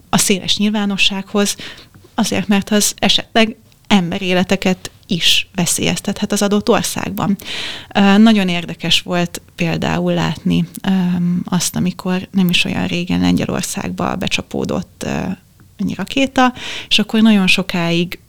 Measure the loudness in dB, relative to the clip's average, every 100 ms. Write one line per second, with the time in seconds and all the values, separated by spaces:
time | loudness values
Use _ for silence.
0 | _ 0 2 0 0 0 0 0 -2 0
1 | 0 0 -2 0 0 -4 -12 -16 -20 -20
2 | -8 -4 0 0 2 0 2 0 0 0
3 | 0 0 0 2 2 -2 _ _ _ 2
4 | 2 -2 0 0 2 0 0 -2 -6 -18
5 | -6 0 2 0 -2 -4 -2 0 -2 -2
6 | -4 -4 -2 0 2 2 2 2 0 -6
7 | -6 -4 -2 -2 -6 -10 -10 -12 -4 2
8 | 6 8 8 6 2 -2 -6 -6 0 0
9 | 0 -2 -2 -6 -16 -4 -2 -2 -2 0
10 | 0 0 -2 -2 0 0 0 -4 0 0
11 | 2 0 0 -2 -2 -2 -2 -2 -2 -2
12 | -4 -4 -2 0 2 2 0 -2 -2 -4
13 | -2 0 2 2 0 -4 -4 -6 -6 -4
14 | -4 -2 -4 -4 -4 -6 -4 -4 -6 _
15 | -6 -4 -6 -8 _ _ -20 -8 -6 -6
16 | -4 -2 0 2 2 0 -10 -12 -2 0
17 | 2 4 6 6 4 0 0 -2 0 0
18 | -2 -8